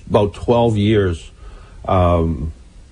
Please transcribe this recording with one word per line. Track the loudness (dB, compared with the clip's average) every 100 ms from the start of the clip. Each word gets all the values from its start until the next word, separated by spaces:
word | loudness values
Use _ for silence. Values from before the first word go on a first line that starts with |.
| -2
about | 0 0
twelve | -2 -2 2 2 2
years, | 2 2 2 -2 -10 -20 -20 -20 -20 -10 -2
um, | 2 2 2 0 -2 -8 -10 -20 -20 -20